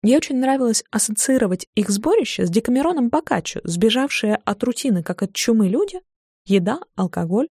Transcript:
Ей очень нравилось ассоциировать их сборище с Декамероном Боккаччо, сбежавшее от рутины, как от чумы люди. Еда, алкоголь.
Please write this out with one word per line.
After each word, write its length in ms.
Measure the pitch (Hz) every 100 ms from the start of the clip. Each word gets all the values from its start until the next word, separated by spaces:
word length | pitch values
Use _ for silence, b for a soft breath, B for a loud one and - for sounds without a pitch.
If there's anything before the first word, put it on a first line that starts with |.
Ей 140 | 208 277
очень 220 | - 262
нравилось 440 | 262 269 247 220 -
ассоциировать 760 | 214 - 214 - 262 208 180 - -
их 140 | 202
сборище 560 | 202 285 440 269 - 180
с 40 |
Декамероном 600 | 185 233 247 320 330 240
Боккаччо, 520 | 302 - 185 - -
сбежавшее 760 | - 170 220 240 277 - 214 208
от 200 | - 208
рутины, 400 | 240 - 277 180
как 180 | 160 180
от 120 | 196
чумы 340 | - - 226 196
люди. 320 | 233 403 370 _ _ _ _ -
Еда, 340 | 196 180 294 - -
алкоголь. 520 | 185 - 170 196 302 _